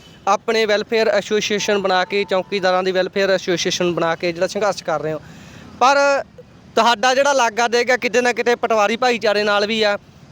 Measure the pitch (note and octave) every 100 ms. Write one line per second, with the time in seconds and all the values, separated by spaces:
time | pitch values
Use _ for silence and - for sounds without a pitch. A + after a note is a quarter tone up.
0 | - - - G#3 - A3 G#3+ G#3 G#3+ A3+
1 | A3 G3+ - G#3+ - G#3 - G3+ F#3+ F#3
2 | F3+ G3+ G3 F#3+ F3+ G3+ F#3 F3+ F#3+ F#3
3 | F#3 G3+ G3 F#3 - F3 F#3 - F3+ E3
4 | E3 E3 F3 E3+ F#3 G#3 G#3 F3 - D3+
5 | D3+ D#3 - - - - - - B3 C#4
6 | C#4 C#4 - - - - - - A3+ A#3
7 | B3+ C4 C#4 C4+ A#3 G#3+ A#3 A#3+ B3 B3+
8 | A#3+ A3 B3 A#3 A#3+ A#3+ A3+ A3+ G#3 A3+
9 | B3+ A#3 G#3 G3+ G#3+ G3+ G#3 A3 G#3 G3+
10 | - - -